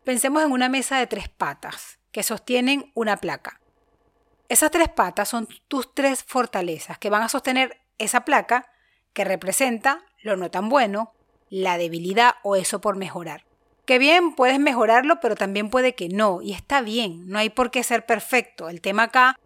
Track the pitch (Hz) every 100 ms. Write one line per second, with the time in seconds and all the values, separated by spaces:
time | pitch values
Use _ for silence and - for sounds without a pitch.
0 | 262 240 262 302 311 254 254 262 240 262
1 | 240 208 - - 156 143 - - - -
2 | _ - - 220 - 247 254 277 - -
3 | 214 196 170 139 - - _ _ _ _
4 | _ _ _ _ _ 240 311 339 320 -
5 | 180 190 202 233 214 - _ 277 - -
6 | 269 262 - 254 226 196 175 160 - 165
7 | 208 208 226 269 269 254 254 - _ -
8 | 220 247 277 262 - 247 - _ _ _
9 | _ - 190 185 180 190 262 226 269 320
10 | - _ 208 190 175 185 214 277 220 202
11 | 226 _ _ _ _ 190 185 175 170 170
12 | 175 196 240 - 202 196 175 196 208 190
13 | 180 175 165 147 _ _ _ _ - 254
14 | 277 349 339 285 254 277 294 247 220 233
15 | 285 339 233 208 196 202 214 254 254 247
16 | 175 196 214 175 202 185 - 277 214 233
17 | 208 170 180 208 214 214 240 254 233 233
18 | - 214 - 247 - - 160 175 190 208
19 | 226 262 254 262